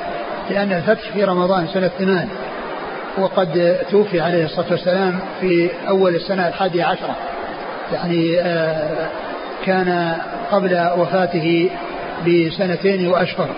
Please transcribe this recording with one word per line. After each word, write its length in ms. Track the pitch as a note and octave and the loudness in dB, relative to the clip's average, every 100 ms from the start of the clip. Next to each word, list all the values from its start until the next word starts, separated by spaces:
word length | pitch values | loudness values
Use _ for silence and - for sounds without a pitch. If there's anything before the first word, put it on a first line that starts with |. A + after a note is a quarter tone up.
| - - - - - | -6 -6 -6 -8 -2
لأن 220 | F#3+ G3+ | -2 0
الفتح 380 | F3+ D#3 D#3+ - | 0 2 2 0
في 100 | G3 | 0
رمضان 420 | G3 F3+ F3+ F#3+ D#3+ | 2 2 2 2 0
سنة 240 | F#3+ F#3 - | 0 0 0
ثمان، 300 | F#3+ F#3+ B2 - - - - - - - - - | 0 2 0 -6 -8 -8 -8 -8 -8 -10 -8 -2
وقد 580 | F#3+ - F3+ E3+ F3 F3+ - | 0 2 2 4 4 2 4
توفي 300 | G3+ G3+ E3+ | 4 4 2
عليه 240 | D#3+ F3 | 2 2
الصلاة 220 | D#3+ - E3+ | 0 -2 -2
والسلام 480 | E3+ F3+ F3+ F#3+ F3+ - - | 0 2 2 2 0 -6 -4
في 300 | F#3 E3+ E3+ - - | 2 2 2 -2 0
أول 260 | G3 F#3+ | 4 4
السنة 340 | E3+ - F#3+ E3+ | 2 0 0 0
الحادية 360 | - F#3+ E3+ | 0 0 2
عشرة، 320 | D#3+ F#3 D#3 B2 - - - - - - - | 0 0 -4 -6 -6 -8 -8 -10 -10 -10 -6
يعني، 480 | - F3+ E3+ E3 E3+ | -4 0 0 2 2
آه، 680 | F3 E3+ D#3+ D#3 D3+ D#3+ D#3+ - - - - - | 2 0 0 0 -2 -4 -4 -6 -8 -10 -10 -6
كان 520 | - F#3 F3+ F3 E3+ E3 - - - | 0 2 2 0 0 -2 -6 -8 0
قبل 380 | G3+ F#3 F3+ E3+ F3+ | 0 2 2 2 2
وفاته 720 | E3+ F#3 F3 F3 D#3+ E3+ F3+ - - - - - E3+ | 2 2 2 0 2 2 2 -2 -8 -8 -8 -2 2
بسنتين 840 | E3+ E3 D#3+ F#3+ E3+ G3 G3 F3 | 4 2 0 -2 0 2 2 2
وأشهر، 400 | F3+ F3+ - D#3 | 2 2 0 -4